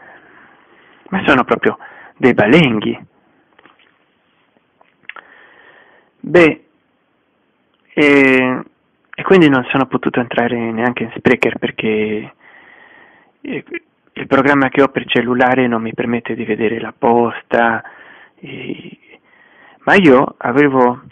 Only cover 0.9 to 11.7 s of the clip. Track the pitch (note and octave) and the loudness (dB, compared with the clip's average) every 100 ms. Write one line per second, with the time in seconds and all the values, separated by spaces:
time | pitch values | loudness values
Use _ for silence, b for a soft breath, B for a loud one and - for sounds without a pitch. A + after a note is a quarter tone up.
0.9 | b - F#3+ F3 C3 - A2+ - - B | b -10 -4 0 0 0 -2 -2 -4 B
1.9 | B B _ C3 - G#2+ E3 C#3 G#2+ A2+ | B B _ 0 2 4 4 4 0 -4
2.9 | - - _ _ _ _ _ _ _ _ | -8 -14 _ _ _ _ _ _ _ _
3.9 | _ _ _ _ _ _ _ _ _ _ | _ _ _ _ _ _ _ _ _ _
4.9 | _ - - b b b b b b b | _ -20 -20 b b b b b b b
5.9 | b b _ - F3 D#3+ - _ _ _ | b b _ 0 4 4 2 _ _ _
6.9 | _ _ _ _ _ _ _ _ _ _ | _ _ _ _ _ _ _ _ _ _
7.9 | - D3 C#3 C3+ C3 B2+ B2 - _ _ | 0 4 4 4 2 0 -4 -10 _ _
8.9 | _ _ - - F#3+ D3+ C3 B2 C#3 C3 | _ _ -12 2 4 6 2 0 -2 -2
9.9 | B2 - C3 B2 - A#2+ A#2+ A#2 A2+ B2 | -4 -4 -4 -4 -2 -2 -4 -4 -4 -4
10.9 | A#2+ A#2 - C3 B2 A#2+ - - | -4 -10 -6 -2 0 -2 -4 -8